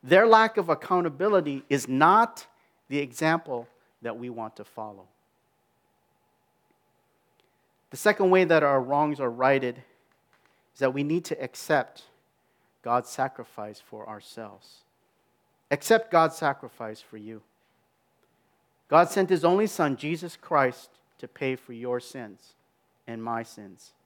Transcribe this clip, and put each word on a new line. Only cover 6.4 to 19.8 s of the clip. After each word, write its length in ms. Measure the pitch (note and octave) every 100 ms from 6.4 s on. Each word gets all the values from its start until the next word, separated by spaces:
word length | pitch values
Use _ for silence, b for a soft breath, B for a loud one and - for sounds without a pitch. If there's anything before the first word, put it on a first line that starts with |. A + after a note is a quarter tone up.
| _ _ _ _ _ _ _ _ _ _ _ _ _ _ _
The 60 | C#3
second 320 | G#3+ G#3 G3
way 140 | F#3
that 180 | F3 D#3+
our 180 | D3 C#3
wrongs 400 | B2+ C#3+ D3+ C#3+
are 100 | C3
righted 520 | A#2 C3 C#3 B2 B2 - _ _ _ _ _ _ _ _
is 80 | _
that 140 | C3+
we 100 | C3+
need 220 | D3 E3+ E3
to 140 | -
accept 640 | C3 - - D3+ B2 - - _ _ _ _ _ _ _
God's 300 | A#2 B2 B2
sacrifice 680 | - C3+ - A2+ - G#2+ G#2
for 280 | _ A2 G#2+
ourselves. 720 | G#2+ - - G#2+ G2+ _ - _ _ _ _ _ _ _ _ _
Accept 400 | C#3+ - A3 -
God's 260 | E3+ D#3+ D#3
sacrifice 680 | D3+ C3+ B2 _ A2 G#2+
for 160 | - A2
you. 240 | G#2+ A2 _ _ _ _ _ _ _ _ _ _ _ _ _ _ _
God 220 | D3+ E3+
sent 180 | - F#3
his 160 | F3+
only 220 | E3+ F#3+ G#3+
son, 300 | -